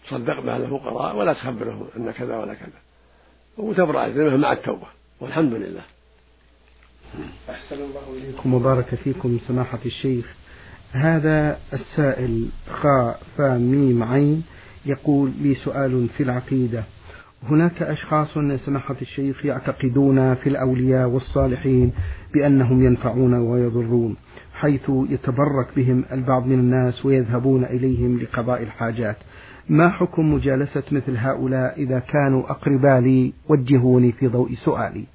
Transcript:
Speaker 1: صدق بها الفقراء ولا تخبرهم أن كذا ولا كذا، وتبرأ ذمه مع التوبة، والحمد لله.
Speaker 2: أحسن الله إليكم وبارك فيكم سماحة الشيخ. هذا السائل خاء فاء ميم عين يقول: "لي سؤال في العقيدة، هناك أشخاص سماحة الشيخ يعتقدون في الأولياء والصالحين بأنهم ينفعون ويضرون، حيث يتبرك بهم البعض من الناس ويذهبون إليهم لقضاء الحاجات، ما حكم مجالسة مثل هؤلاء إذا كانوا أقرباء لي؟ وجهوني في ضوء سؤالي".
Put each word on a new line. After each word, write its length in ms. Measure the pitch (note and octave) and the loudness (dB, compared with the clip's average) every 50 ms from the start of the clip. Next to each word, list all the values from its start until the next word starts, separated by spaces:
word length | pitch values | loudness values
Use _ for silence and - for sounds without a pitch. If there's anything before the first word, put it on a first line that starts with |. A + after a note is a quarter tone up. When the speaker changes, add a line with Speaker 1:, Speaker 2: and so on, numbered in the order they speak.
| _ - | _ -10
Speaker 1:
صدق 320 | C#3 B2+ A#2 D3 D3 C3+ | -10 -8 -6 -6 -6 -6
بها 160 | C3 B2 A#2 | -6 -6 -6
الفقراء 600 | B2 B2 A#2+ C3+ C3+ C#3 A#2 A2+ B2 C3+ - - | -6 -6 -6 -8 -8 -8 -8 -8 -6 -6 -6 -4
ولا 160 | G#3+ G#3 F3+ D3 | -2 -2 -2 -2
تخبرهم 540 | - - B2+ B2+ G#2+ A2+ A2+ A2 G2+ G#2 - - | -2 -6 -10 -8 -8 -8 -10 -10 -10 -14 -14 -12
أن 140 | A2 A#2 A2+ | -10 -10 -10
كذا 260 | A#2 - B2 A#2+ A#2 | -8 -8 -8 -8 -8
ولا 180 | A2+ G#2 G2+ G#2+ | -8 -8 -10 -12
كذا، 240 | G#2+ - - - _ _ _ _ _ _ _ _ _ _ _ _ _ _ _ _ - | -14 -16 -20 -20 _ _ _ _ _ _ _ _ _ _ _ _ _ _ _ _ -10
وتبرأ 500 | G#3+ A3 G3+ F#3 F3+ D#3 D3 C3 A#2+ A2 | -8 -4 0 0 0 2 0 -2 -2 -2
ذمه 280 | A2+ C#3 D3+ D3+ C3 | 0 0 2 2 4
مع 160 | C3+ D3+ C3 C3 | 2 2 2 0
التوبة، 340 | - - - - - - - - _ _ _ _ _ | -2 -2 -8 -8 -8 -10 -20 -20 _ _ _ _ _
والحمد 320 | - B2+ B2+ D#3 D#3+ C3+ A2+ | -14 -8 -2 0 0 0 -2
لله. 300 | A2+ G2+ F2+ F2 F2 - - _ _ _ _ _ _ _ _ _ _ _ _ _ _ _ _ _ _ _ _ _ _ - - - - D3 - - - - - | -4 -8 -10 -12 -14 -16 -20 _ _ _ _ _ _ _ _ _ _ _ _ _ _ _ _ _ _ _ _ _ _ -20 -20 -16 -16 -16 -16 -18 -20 -18 -16
Speaker 2:
أحسن 260 | - - - - D3+ | -16 -16 -14 -14 -12
الله 260 | C#3 C#3+ C#3 C3+ C#3+ C#3 C3+ C3 C3 | -12 -12 -12 -12 -14 -14 -14 -14 -12
إليكم 360 | C3+ C3+ B2+ - - C3 B2+ | -12 -12 -12 -4 0 2 2
وبارك 400 | B2 A#2+ C3 C3 B2 B2 - B2+ | 2 4 2 2 0 0 -4 -6
فيكم 440 | A#2 - C#3 C3 - - B2 A#2+ A#2 - - | -6 -4 -4 -4 -2 -2 -2 -2 -2 -2 -4
سماحة 300 | B2 B2+ B2+ B2 - A2 - | -2 -2 -2 -4 -6 -8 -8
الشيخ. 480 | B2 - - - C3+ C3 A#2+ A#2 - - - - - - - - - - - - - - | -8 -10 -4 -4 -2 -2 -2 -4 -10 -16 -20 -20 -20 -20 -20 -20 -20 -20 -20 -20 -8 -4
هذا 680 | B2+ C#3+ E3 E3 D#3+ D3 D#3 D#3 D3+ D3+ D3+ D3 - - - - | 0 0 2 2 2 2 2 2 2 2 0 -2 -4 -10 -10 -10
السائل 760 | - - - - - D3+ C3+ B2+ - B2+ B2 A#2 A2+ A#2 A#2+ - - - - | -10 -10 -6 -2 0 0 0 0 -2 -4 -2 -2 -2 -4 -4 -8 -12 -14 -14
خاء 500 | - - - D3 C#3 C3 B2 A#2 - - - - - | -10 -2 2 2 4 4 2 0 -4 -6 -12 -12 -4
فاء 220 | - D3 C3+ B2+ A#2+ | 0 0 2 2 2
ميم 440 | A#2+ B2 C3 C#3+ C#3+ C3 B2 A#2 A#2 | 2 2 2 4 4 4 4 2 0
عين 420 | A2+ B2+ C#3 C#3+ C#3+ D3+ D#3+ D#3+ - - - - - - - - | 0 2 2 4 2 2 0 -4 -8 -16 -20 -20 -20 -20 -12 -6
يقول: 440 | C#3+ C#3 C3+ - D3+ D3 C#3 C#3 C3+ C3 C3+ | -6 -6 -4 0 0 2 2 2 0 -2 -2
"لي 140 | C#3+ C#3+ C3+ | 0 0 0
سؤال 540 | C3 - C#3+ - C#3 C#3 C3+ B2+ B2+ A#2+ A2+ | 0 -2 -6 -4 -2 -2 0 0 0 0 -2
في 140 | - - C#3+ | -2 -4 -4
العقيدة، 640 | B2 B2 B2 A#2+ - C3+ C3 B2 A#2+ A#2 A2+ A2 - - - - - - - - - _ _ - | -2 -2 -6 -4 -2 0 0 0 0 -2 -6 -8 -10 -14 -20 -20 -20 -20 -20 -20 -20 _ _ -4
هناك 400 | A2 D3+ D3+ E3 F3 E3+ F3 E3+ | 2 4 4 4 4 2 -2 -4
أشخاص 520 | D3 D3+ D3 - - D#3 D3+ D3+ D3 - D#3 D3 C#3+ C#3 B2+ - | -4 -4 -8 -4 -2 0 0 0 0 -2 -2 -2 0 -2 -2 -4
سماحة 300 | - C#3 C3+ - - C#3 B2+ B2+ | -4 -4 -4 -4 -6 -8 -8 -8
الشيخ 420 | - - - C#3 C#3 C3 - - | -10 -8 -4 -4 -4 -4 -4 -4
يعتقدون 880 | C#3+ B2+ B2 - - D3 - - B2+ A#2+ C#3 C#3 C#3 C3+ C3+ C3 C3 B2+ | -4 -4 -2 -4 -6 -6 -2 -2 0 2 4 4 6 6 4 4 4 2
في 140 | B2+ - C#3+ | 2 0 -2
الأولياء 600 | C#3 - C3 B2+ B2+ B2+ B2+ C3 C3 C3 B2+ B2 | 0 0 0 0 0 0 2 2 2 2 2 2
والصالحين 840 | A#2+ C3 B2+ - - C#3+ C3+ C3 B2 B2+ - C3+ C3 B2+ B2+ B2+ B2+ - - - - - - - - | 0 -2 -4 -2 0 0 0 0 0 -2 0 2 4 4 4 4 2 -2 -6 -6 -6 -10 -12 -2 0
بأنهم 500 | D3 C#3+ D3 C#3 C3+ C3 A#2+ B2+ B2+ C3 | 2 4 6 6 6 6 4 4 6 6
ينفعون 500 | B2+ B2+ A#2 - B2 A#2 B2+ C3 B2 B2 | 6 4 4 2 -2 0 2 4 4 4
ويضرون، 840 | A#2+ A#2 A#2 A#2+ B2 B2 A#2+ A2+ A#2+ A#2+ A2+ A#2+ A#2+ A#2 A2+ G2+ - - - - - - - - | 2 2 2 2 2 0 2 0 -2 0 2 2 2 2 0 -4 -8 -12 -20 -20 -20 -20 -20 -10
حيث 340 | - - D3 D3 C3 - - | -2 0 0 0 0 0 0
يتبرك 800 | C3+ C3 C3+ D3+ C#3 A#2+ - - B2 A#2+ C#3+ D3+ D3 C3+ A#2+ - - | 0 0 0 0 -2 -2 -2 -2 0 0 0 0 0 -2 -2 -2 -2
بهم 280 | C#3+ B2+ B2+ B2+ B2+ - - C3 | 0 2 2 2 2 0 -2 -4
البعض 340 | C3 B2+ B2+ C3 B2+ B2 | -6 -2 0 0 0 2
من 120 | C3 C3 B2+ | 2 2 2
الناس 480 | B2 B2 B2+ C3 B2+ B2 A#2+ - - | 4 2 2 2 0 0 -2 -2 0
ويذهبون 580 | C3+ C3+ C3 B2 A2 A#2+ B2 A#2+ C3+ C3 C3 B2 | 2 2 2 2 0 -2 0 2 2 2 2 2
إليهم 560 | B2 B2+ B2+ B2+ C3 B2+ A#2+ A#2+ B2 B2 A#2+ | 0 -2 -2 0 0 0 0 0 0 0 -2
لقضاء 420 | A#2+ A2+ - B2+ A#2 B2 B2 A#2+ A#2 | -4 -4 -6 -4 -2 -2 -2 -4 -4
الحاجات، 540 | G#2+ - - B2 A2+ A2+ A2+ A#2 G#2 G#2 - - - - - - - - - - - | -10 -8 -6 -6 -4 -4 -4 -4 -4 -6 -8 -12 -20 -20 -20 -20 -20 -20 -20 -4 2
ما 220 | D#3 D3+ E3 F3 | 4 4 4 4
حكم 440 | F3+ - F3+ F3 - - D#3+ D#3 D3 | 4 2 -4 -2 0 0 2 2 2
مجالسة 480 | C#3 B2+ C#3 C3+ C3 C#3+ C#3 - D3 C3 - D3 | 2 2 0 0 0 -2 -2 -4 -6 -4 -2 -4
مثل 240 | C#3 B2 C3+ B2+ | -2 -2 -2 -4
هؤلاء 680 | A#2 A2+ C3 C3 A#2+ C3 C3 C3 C3 B2+ B2 - - D3 | -2 -2 -2 -2 -2 -2 -2 0 0 -2 -2 -2 -4 -4
إذا 160 | B2 C3 B2+ | -2 -2 -4
كانوا 520 | - - - D3 C#3+ C#3 C3+ C3 - - | -4 -2 0 0 2 2 2 0 0 -2
أقرباء 500 | - - - D3+ C#3+ C3+ C3 C#3+ C3+ B2+ | -8 -4 0 0 2 4 6 6 6 6
لي؟ 320 | A#2+ C3 C3 C3 B2+ B2+ - - - - | 6 6 4 4 2 0 -2 -8 0 2
وجهوني 640 | D3+ C#3+ B2+ A#2+ C#3+ B2+ A#2+ B2+ B2 B2+ B2 B2 A2+ | 2 2 4 4 4 4 6 6 6 6 6 4 2
في 160 | - C3+ B2 | 2 -2 0
ضوء 260 | A2+ B2 B2+ A#2+ B2 | 2 0 -2 -2 -4
سؤالي". 500 | - - D#3+ B2+ - A2+ F#2+ F2 F#2+ A2 B2 - | -4 -2 -2 -2 -2 -4 -6 -8 -10 -14 -14 -18